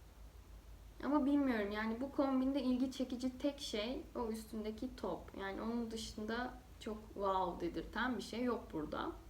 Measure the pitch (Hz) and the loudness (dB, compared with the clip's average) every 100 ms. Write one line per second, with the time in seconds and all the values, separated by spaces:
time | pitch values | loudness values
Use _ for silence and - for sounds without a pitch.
0 | - - - - - - - - - - | -18 -16 -16 -16 -16 -16 -16 -16 -16 -4
1 | 254 294 262 285 269 226 202 208 220 226 | 4 6 8 6 6 4 2 0 0 0
2 | 277 - 269 262 262 277 254 247 262 - | -2 4 4 6 4 4 2 2 2 0
3 | 254 240 262 - 285 277 - 208 220 294 | -2 0 -2 0 0 0 -4 -2 -2 -4
4 | - 247 226 220 - 220 214 214 254 - | -4 -4 -2 -2 -4 -4 -4 -4 -6 -2
5 | 196 165 - - 196 202 220 240 226 226 | -2 -2 -6 -6 -4 -2 0 0 -2 -4
6 | 220 - 214 233 254 - - - 226 214 | -6 -6 -2 -2 -2 -6 -16 -10 -6 -6
7 | - - 196 190 185 180 175 170 - 214 | -6 0 2 4 2 0 -2 -2 -4 0
8 | 247 214 - 220 247 220 - 160 151 - | 2 0 -2 0 2 0 -2 -4 -2 -2
9 | - - | -4 -6